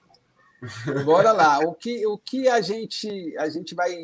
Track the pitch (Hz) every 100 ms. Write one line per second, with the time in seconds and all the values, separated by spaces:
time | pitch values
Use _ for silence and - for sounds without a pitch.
0 | _ _ _ _ _ _ 120 - 131 139
1 | 143 180 220 208 151 139 160 - 233 233
2 | 214 208 - 254 254 233 180 220 220 -
3 | 214 196 165 120 156 165 175 175 180 175